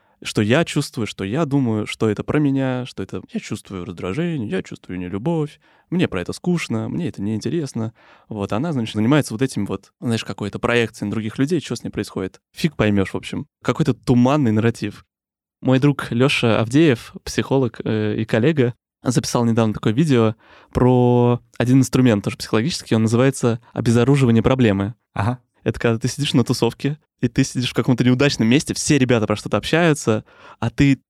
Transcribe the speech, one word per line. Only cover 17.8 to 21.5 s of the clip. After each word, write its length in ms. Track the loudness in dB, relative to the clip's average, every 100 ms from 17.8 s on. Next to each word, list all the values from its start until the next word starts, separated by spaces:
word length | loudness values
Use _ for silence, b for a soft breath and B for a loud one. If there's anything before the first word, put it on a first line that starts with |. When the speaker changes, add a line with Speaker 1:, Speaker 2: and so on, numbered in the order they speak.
Speaker 1:
э, 320 | -4 -2 -2 -2
и 80 | -2
коллега, 480 | 2 2 2 0 -2 _ _
записал 420 | -2 -2 0 0 2
недавно 280 | 2 0
такое 200 | 0 -2
видео 420 | 0 2 4 2 0 b b b
про 680 | 0 4 4 4 4 2 0 -4